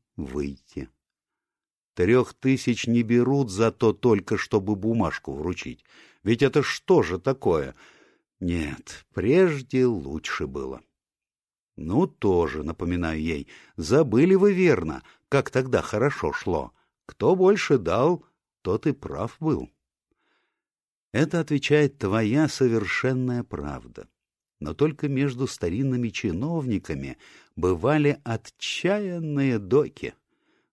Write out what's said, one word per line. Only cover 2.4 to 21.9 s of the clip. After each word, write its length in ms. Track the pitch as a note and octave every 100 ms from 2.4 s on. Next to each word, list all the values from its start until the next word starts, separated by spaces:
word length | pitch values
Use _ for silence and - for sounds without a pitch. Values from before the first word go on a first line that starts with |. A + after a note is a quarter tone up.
| C3 C3 - A2+ -
не 160 | A#2+
берут 460 | A2+ A#2+ A#2+ C#3 B2+
за 220 | F#2 A2+
то 220 | - A2+
только, 420 | F#2+ B2 G2+ - G#2+
чтобы 380 | - G#2+ F#2+ G2+
бумажку 580 | G#2+ A2+ E2+ - -
вручить. 520 | C#2 E2 F2+ - - _ _ - _
Ведь 180 | G2 A#2
это 200 | C#3 D3+
что 400 | C3 - - F3+
же 160 | E2+ F2+
такое? 540 | C3 C3+ G#2+ D#2+ C2+ - - _ _ _ _ -
Нет, 640 | F2+ E2+ D2+ C#2 - - _
прежде 720 | - F#2+ E3 F3+ C#3+ B2+ C3 B2+
лучше 600 | G#2 C#2 D#2 - - D2
было. 360 | C2+ C2 B1+ _ _ _ _ _ _ _ _ _ -
Ну, 300 | D#2 A2 F#3
тоже, 560 | - G#2 F2 D#2+ D2+
напоминаю 580 | D2 D#2+ F2 F2+ E2 D#2+
ей, 280 | E2 D2+ C#2 - - -
забыли 600 | - C3+ D3 A2 E3+ F#3+
вы, 180 | G3+
верно, 500 | F3+ F3+ A2 D#2+ C#2 - _ _
как 220 | C#3 -
тогда 320 | C3 C3 A2+
хорошо 500 | - G#2+ C#3 - D#2+
шло. 400 | C#2 - E2 B1+ _ _ _ -
Кто 300 | - B2 F#3
больше 420 | F#3 G#3 - C3+
дал, 480 | E2 G2 D3 E3+ - _ _ _
тот 260 | F2+ G#2+ D3+
и 60 |
прав 420 | - - - A2+ -
был. 280 | D#3 G2 B1 _ _ _ _ _ _ _ _ _ _ _ _ _ _
Это, 300 | A2 D#3+ E3+
отвечает, 560 | - C#3+ - D3 C#3+